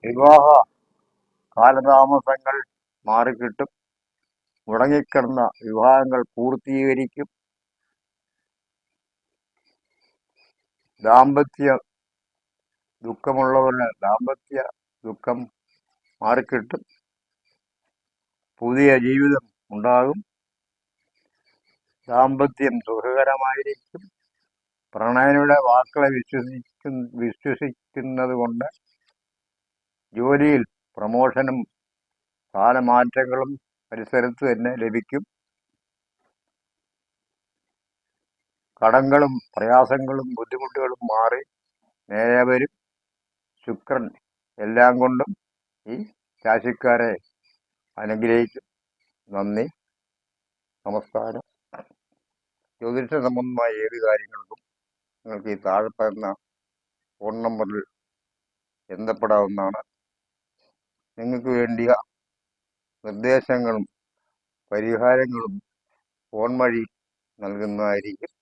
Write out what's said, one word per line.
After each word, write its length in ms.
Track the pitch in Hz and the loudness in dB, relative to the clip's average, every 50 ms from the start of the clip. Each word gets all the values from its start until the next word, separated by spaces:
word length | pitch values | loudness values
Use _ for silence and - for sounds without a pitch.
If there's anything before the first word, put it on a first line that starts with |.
| - | -6
വിവാഹ 400 | 113 120 123 139 147 151 151 143 151 151 135 113 _ _ _ _ _ _ _ _ _ _ _ _ _ _ _ _ _ _ | -6 0 6 10 10 10 12 10 10 8 8 6 _ _ _ _ _ _ _ _ _ _ _ _ _ _ _ _ _ _
കാലതാമസങ്ങൾ 1000 | 110 117 127 135 135 131 139 139 135 135 135 139 135 - 135 135 131 131 135 135 139 - _ _ _ _ _ _ _ _ | 6 6 6 6 6 4 6 8 8 8 6 4 0 0 -2 -4 -4 _ -6 -6 -6 -8 _ _ _ _ _ _ _ _
മാറിക്കിട്ടും. 640 | 110 110 117 120 127 123 110 123 117 104 - 139 - _ _ _ _ _ _ _ _ _ _ _ _ _ _ _ _ _ _ _ 110 | -2 0 0 0 0 -2 -4 -8 -10 -6 -8 -10 -10 _ _ _ _ _ _ _ _ _ _ _ _ _ _ _ _ _ _ _ -6
മുടങ്ങിക്കിടന്ന 760 | 107 113 127 139 147 147 294 _ - - - 120 131 127 117 - - _ 113 | 0 0 2 2 2 0 -2 _ -2 -2 -2 0 -2 -2 -2 -2 -4 _ -12
വിവാഹങ്ങൾ 560 | 110 110 110 113 127 131 135 131 131 127 127 117 _ _ | -8 -2 2 4 6 6 4 4 0 -2 -4 -4 _ _
പൂർത്തീകരിക്കും. 960 | 120 120 127 131 - _ 139 135 135 135 135 131 127 135 - _ 147 147 _ _ _ _ _ _ _ _ _ _ _ _ _ _ _ _ _ _ _ _ _ _ _ _ _ _ _ _ _ _ _ _ _ _ _ _ _ _ _ _ _ _ _ _ _ _ _ _ _ _ _ _ _ _ 1047 _ _ _ _ _ _ _ _ _ _ _ _ _ _ _ _ _ _ _ _ 104 | -4 -4 -4 -4 -6 _ -6 -4 -2 0 0 0 -2 -4 -8 _ -12 -12 _ _ _ _ _ _ _ _ _ _ _ _ _ _ _ _ _ _ _ _ _ _ _ _ _ _ _ _ _ _ _ _ _ _ _ _ _ _ _ _ _ _ _ _ _ _ _ _ _ _ _ _ _ _ _ _ _ _ _ _ _ _ _ _ _ _ _ _ _ _ _ _ _ _ _ 2
ദാമ്പത്യ 600 | 110 120 127 131 139 139 147 143 139 _ - 143 139 131 127 - _ _ _ _ _ _ _ _ _ _ _ _ _ _ _ _ _ _ _ _ _ _ _ - | 6 8 8 8 8 4 2 0 0 _ -2 0 0 0 0 -4 _ _ _ _ _ _ _ _ _ _ _ _ _ _ _ _ _ _ _ _ _ _ _ -12
ദുഃഖമുള്ളവരുടെ 840 | 113 110 _ - 139 135 131 135 131 131 135 131 131 127 127 123 113 107 _ 98 | -12 -12 _ -6 -6 -2 -2 0 2 2 2 2 2 0 -2 -4 -6 -6 _ -2
ദാമ്പത്യ 540 | 98 107 117 123 131 135 _ _ _ 139 131 135 - _ _ _ _ _ _ - | -2 -2 0 -2 -6 -8 _ _ _ -8 -6 -6 -8 _ _ _ _ _ _ -14
ദുഃഖം 340 | 110 107 _ - 127 120 123 123 - _ _ _ _ _ _ _ _ _ _ _ _ _ _ | -14 -14 _ -6 -6 -6 -6 -8 -16 _ _ _ _ _ _ _ _ _ _ _ _ _ _
മാറിക്കിട്ടും. 600 | 110 110 120 131 - - 131 120 107 123 - - - _ _ _ _ _ _ _ _ _ _ _ _ _ _ _ _ _ _ _ _ _ _ _ _ _ _ _ _ _ _ _ _ _ _ _ | -2 0 0 0 0 -4 -6 -6 -6 -6 -12 -12 -12 _ _ _ _ _ _ _ _ _ _ _ _ _ _ _ _ _ _ _ _ _ _ _ _ _ _ _ _ _ _ _ _ _ _ _
പുതിയ 280 | 117 117 123 135 143 139 135 127 120 | -6 -4 0 4 6 6 6 4 2
ജീവിതം 380 | 127 135 135 143 143 143 131 120 _ _ _ _ _ | 0 0 2 2 2 2 0 _ _ _ _ _ _
ഉണ്ടാകും. 480 | 104 104 107 120 123 123 127 135 156 208 208 _ _ _ _ _ _ _ _ _ _ _ _ _ _ _ _ _ _ _ _ _ _ _ _ _ _ _ _ _ _ _ _ _ _ _ _ 127 | -12 -4 0 2 2 4 2 2 -2 -6 -10 _ _ _ _ _ _ _ _ _ _ _ _ _ _ _ _ _ _ _ _ _ _ _ _ _ _ _ _ _ _ _ _ _ _ _ _ -2
ദാമ്പത്യം 680 | 120 123 131 135 139 131 139 139 - - 135 135 120 120 - | 2 2 4 2 2 0 0 -2 0 -2 -4 -2 -2 -4 -6
സുഖകരമായിരിക്കും. 1160 | 110 113 110 107 127 127 135 135 135 135 135 135 135 131 139 139 139 139 _ _ _ - 175 196 190 _ _ _ _ _ _ _ _ _ _ _ _ _ _ _ _ - | -6 -8 -6 -4 -2 0 0 2 0 0 -2 -4 -6 -6 -6 -8 -10 -12 _ _ _ -20 -20 -20 _ _ _ _ _ _ _ _ _ _ _ _ _ _ _ _ _ -8
പ്രണയനുടെ 640 | 104 110 117 123 127 131 139 143 143 143 143 143 147 135 123 | -4 -2 0 2 2 4 4 4 2 4 4 4 4 4 4
വാക്കുകളെ 420 | 120 127 131 _ _ 151 143 139 135 127 | 2 2 2 _ _ 0 0 0 0 -4
വിശ്വസിക്കും, 760 | 120 _ - 131 120 127 131 127 123 _ _ _ _ 147 131 127 123 120 120 120 | -6 _ -6 -6 -6 -8 -12 -16 -18 _ _ _ _ -10 -8 -8 -10 -10 -8 -6
വിശ്വസിക്കുന്നത് 1120 | 117 117 101 _ _ 143 131 - 151 135 123 _ _ _ _ 139 131 135 131 131 127 127 127 123 | -6 -6 -6 _ _ -6 -6 -4 -6 -10 -10 _ _ _ _ -12 -10 -8 -4 -4 -4 -4 -2 -4
കൊണ്ട് 260 | 120 117 117 117 120 151 _ _ _ _ _ _ _ _ _ _ _ _ _ _ _ _ _ _ _ _ _ _ _ _ _ _ _ _ - | -4 -4 -4 -6 -8 -8 _ _ _ _ _ _ _ _ _ _ _ _ _ _ _ _ _ _ _ _ _ _ _ _ _ _ _ _ -8
ജോലിയിൽ 480 | 110 120 131 143 143 147 151 147 131 113 _ _ _ _ _ _ | -4 0 2 2 4 4 4 2 2 0 _ _ _ _ _ _
പ്രമോഷനും 600 | - 107 107 117 120 131 131 - 127 135 139 135 123 110 _ _ _ _ _ _ _ _ _ _ _ _ _ _ _ _ _ | -10 -8 -4 0 0 0 0 0 -2 -4 -2 -4 -6 -8 _ _ _ _ _ _ _ _ _ _ _ _ _ _ _ _ _
സ്ഥാനമാറ്റങ്ങളും 1040 | - 98 101 120 123 131 127 120 120 123 123 123 - 131 131 127 127 131 135 135 139 131 _ _ _ _ _ _ | -4 0 2 2 2 2 2 2 2 2 2 2 -2 -4 -2 -2 -4 -6 -6 -8 -10 -16 _ _ _ _ _ _
പരിസരത്ത് 500 | 113 110 110 - - 127 120 123 120 _ 143 131 | -14 -14 -10 -4 -2 -2 -2 -2 -4 _ -2 -2
തന്നെ 200 | 120 107 120 123 131 120 | -2 -2 -4 -6 -6 -4
ലഭിക്കും. 400 | 113 113 107 117 107 _ 135 143 214 _ _ _ _ _ _ _ _ _ _ _ _ _ _ _ _ _ _ _ _ _ _ _ _ _ _ _ _ _ _ _ _ _ _ _ _ _ _ _ _ _ _ _ _ _ _ _ _ _ _ _ _ _ _ _ _ _ _ _ _ _ _ _ _ _ _ _ _ _ _ _ | -6 -4 -4 -6 -6 _ -10 -10 -10 _ _ _ _ _ _ _ _ _ _ _ _ _ _ _ _ _ _ _ _ _ _ _ _ _ _ _ _ _ _ _ _ _ _ _ _ _ _ _ _ _ _ _ _ _ _ _ _ _ _ _ _ _ _ _ _ _ _ _ _ _ _ _ _ _ _ _ _ _ _ _
കടങ്ങളും 500 | 113 113 117 131 135 135 139 147 147 135 131 120 _ _ _ | 2 4 4 4 4 4 4 2 2 2 -2 -8 _ _ _
പ്രയാസങ്ങളും 760 | 107 104 113 123 127 131 127 135 135 135 131 135 135 131 127 123 113 | -6 -2 4 4 4 4 4 0 -4 -2 -6 -6 -6 -8 -8 -12 -12
ബുദ്ധിമുട്ടുകളും 600 | 113 _ 127 127 135 131 - 135 131 127 127 _ 123 117 | -10 _ -10 -10 -10 -10 -6 -6 -6 -6 -6 _ -6 -4
മാറി 280 | 110 110 113 117 120 131 139 _ _ _ _ _ _ _ _ _ _ _ _ _ | -2 0 0 0 0 -2 -8 _ _ _ _ _ _ _ _ _ _ _ _ _
നേരെ 340 | 101 107 113 117 123 123 123 127 | -4 -2 0 2 2 2 4 2
വരും. 220 | 127 123 135 - _ _ _ _ _ _ _ _ _ _ _ _ _ _ _ _ _ _ _ | 2 0 0 -4 _ _ _ _ _ _ _ _ _ _ _ _ _ _ _ _ _ _ _
ശുക്രൻ 400 | 117 113 - _ - 139 127 117 - - _ _ _ _ _ _ _ _ - | -12 -12 -12 _ -8 -8 -8 -8 -10 -16 _ _ _ _ _ _ _ _ -12
എല്ലാം 340 | 107 107 113 120 120 123 123 123 | -10 -2 4 4 4 6 6 2
കൊണ്ടും 280 | 127 127 127 123 139 202 196 _ _ _ _ _ _ _ _ _ _ | 0 0 0 -2 -4 -6 -8 _ _ _ _ _ _ _ _ _ _
ഈ 100 | 107 117 156 214 214 _ _ _ _ _ _ - | -14 -12 -12 -12 -16 _ _ _ _ _ _ -2
രാശിക്കാരെ 680 | 113 110 113 110 123 117 _ - 123 120 113 117 113 98 - _ _ _ _ _ _ _ _ _ _ _ _ _ _ _ 107 | -2 -2 0 -2 -4 -8 _ 0 0 2 2 0 -2 -4 -8 _ _ _ _ _ _ _ _ _ _ _ _ _ _ _ -12
അനുഗ്രഹിക്കും. 680 | 107 107 110 110 113 113 113 117 120 110 _ 131 _ _ _ _ _ _ _ _ _ _ _ _ _ _ 98 | -8 -8 -6 -4 0 0 2 0 0 -2 _ -20 _ _ _ _ _ _ _ _ _ _ _ _ _ _ -8
നന്ദി, 320 | 98 101 104 104 107 120 165 _ _ _ _ _ _ _ _ _ _ _ _ _ _ _ _ _ _ _ _ _ _ _ | -8 -6 -4 -4 -6 -6 -6 _ _ _ _ _ _ _ _ _ _ _ _ _ _ _ _ _ _ _ _ _ _ _
നമസ്കാരം. 580 | 104 104 107 - _ - 110 110 113 - - - _ _ _ _ _ - - - _ _ _ _ _ _ _ _ _ _ _ _ _ _ _ _ _ _ _ | -8 -8 -8 -10 _ -10 -10 -8 -8 -12 -14 -16 _ _ _ _ _ -20 -20 -20 _ _ _ _ _ _ _ _ _ _ _ _ _ _ _ _ _ _ _
ജ്യോതിഷ 300 | 117 117 123 131 127 120 156 147 123 | -10 -6 -6 -6 -6 -4 -6 -4 -4
സംബന്ധമായ 440 | 123 123 123 123 127 123 120 117 117 110 107 107 | -4 -4 -4 -6 -6 -4 -4 -4 -4 -4 -4 -6
ഏത് 120 | 113 120 117 110 | -8 -6 -4 -2
കാര്യങ്ങൾക്കും 540 | 107 107 - 107 107 110 110 - _ - _ _ _ _ _ _ _ _ _ _ _ _ _ _ | -2 -2 -2 -4 _ -20 -20 -20 _ -20 _ _ _ _ _ _ _ _ _ _ _ _ _ _
നിങ്ങൾക്ക് 240 | 113 110 101 101 110 101 | -16 -16 -14 -10 -10 -12
ഈ 20 | 98 - | -8 -4
താഴെ 240 | 98 95 104 110 110 _ - | -2 -2 -2 -2 -4 _ -6
പറയുന്ന 300 | 110 107 98 107 107 98 101 _ _ _ _ _ _ _ _ _ _ _ _ _ _ _ _ _ | -6 -6 -4 -8 -10 -10 -10 _ _ _ _ _ _ _ _ _ _ _ _ _ _ _ _ _
ഫോൺ 160 | 104 107 110 117 113 | -12 -12 -10 -8 -8
നമ്പറിൽ 340 | 113 113 107 107 98 104 104 - _ _ _ _ _ _ _ _ _ _ _ _ _ _ _ _ _ _ _ _ _ | -8 -6 -6 -8 -8 -8 -12 -12 _ _ _ _ _ _ _ _ _ _ _ _ _ _ _ _ _ _ _ _ _
ബന്ധപ്പെടാവുന്നതാണ്. 880 | 95 90 107 110 113 113 113 107 107 104 101 98 101 98 95 95 98 113 - _ _ _ _ _ _ _ _ _ _ _ _ _ _ _ _ _ _ _ _ _ _ _ _ _ _ - | -16 -12 -8 -10 -6 -6 -2 0 0 0 0 -2 -4 -6 -8 -8 -8 -10 -16 _ _ _ _ _ _ _ _ _ _ _ _ _ _ _ _ _ _ _ _ _ _ _ _ _ _ -12
നിങ്ങൾക്ക് 320 | 117 123 127 123 120 127 123 120 | -10 -8 -8 -6 -6 -4 -2 -2
വേണ്ടിയ 320 | 120 117 117 113 120 120 123 123 - _ _ _ _ _ _ _ _ _ _ _ _ _ _ _ _ _ _ _ - | -2 -2 -4 -2 0 0 0 0 -2 _ _ _ _ _ _ _ _ _ _ _ _ _ _ _ _ _ _ _ -14
നിർദ്ദേശങ്ങളും 800 | 107 101 104 113 127 131 131 127 - 131 123 120 117 113 107 98 _ _ _ _ _ _ _ _ _ _ _ _ _ _ _ _ _ | -14 -10 -6 0 0 0 0 0 -2 -4 -2 -2 -4 -4 -4 -6 _ _ _ _ _ _ _ _ _ _ _ _ _ _ _ _ _
പരിഹാരങ്ങളും 840 | 101 107 107 113 113 107 120 123 127 131 131 123 123 117 113 110 190 202 _ _ _ _ _ _ _ _ _ _ _ _ _ _ | -8 -6 -4 -4 -4 0 2 2 2 2 0 -2 -6 -10 -10 -10 -12 -14 _ _ _ _ _ _ _ _ _ _ _ _ _ _
ഫോൺ 180 | - 107 110 120 123 127 | -6 -4 -4 -4 0 0
വഴി 240 | 127 123 113 117 110 - _ _ _ _ _ _ _ _ _ _ | 0 0 0 -2 -8 -10 _ _ _ _ _ _ _ _ _ _
നൽകുന്നതായിരിക്കും. 880 | 107 98 101 104 107 104 104 104 107 104 101 101 98 104 98 _ 160 - _ _ | -12 -12 -10 -8 -8 -8 -6 -4 -2 -2 -2 -4 -6 -10 -16 _ -18 -20 _ _